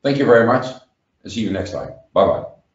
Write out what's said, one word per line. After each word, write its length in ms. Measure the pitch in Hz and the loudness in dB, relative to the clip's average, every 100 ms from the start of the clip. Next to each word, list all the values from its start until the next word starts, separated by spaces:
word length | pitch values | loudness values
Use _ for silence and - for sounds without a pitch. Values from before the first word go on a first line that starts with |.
Thank 140 | 143 139 | -2 0
you 60 | |
very 220 | 123 117 113 | 4 4 4
much, 200 | 127 - - _ _ _ _ | 0 -2 -12 _ _ _ _
and 100 | 98 | -12
see 100 | 98 | -6
you 80 | 98 | -4
next 220 | 95 - | -4 -6
time. 180 | 65 - - _ | -8 -10 -16 _
Bye-bye. 440 | 90 80 - - - _ | 0 2 0 -8 -18 _